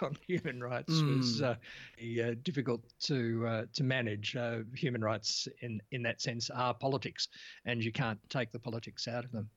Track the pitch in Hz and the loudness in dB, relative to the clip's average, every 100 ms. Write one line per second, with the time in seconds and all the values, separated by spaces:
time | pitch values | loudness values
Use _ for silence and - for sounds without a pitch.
0 | 135 143 - 180 147 127 123 123 - 160 | -2 -4 -2 0 0 -4 -2 -2 2 4
1 | 147 135 123 113 135 117 - - - - | 6 4 4 4 2 0 -4 -16 -16 -10
2 | 117 117 117 117 156 143 127 117 - - | -2 2 2 0 -2 0 2 0 -2 -6
3 | - 139 117 113 117 113 - - 131 131 | 0 2 4 2 2 0 0 0 2 4
4 | 113 107 107 123 120 117 110 131 143 120 | 2 0 -2 -2 0 -2 -4 -2 0 2
5 | 110 110 - - - - 123 107 - 131 | 2 2 0 -2 -4 -6 -6 -6 -4 -2
6 | 120 117 - 117 110 131 123 117 139 135 | -2 -2 -2 -2 -2 0 0 2 0 0
7 | - - - - - - - 120 113 110 | -2 -4 -6 -6 -18 -8 -2 0 0 0
8 | 120 107 - 139 117 120 120 117 107 - | 0 0 -2 -2 -2 -4 -6 -6 -6 -8
9 | - 120 123 117 107 | -4 -4 -4 -6 -6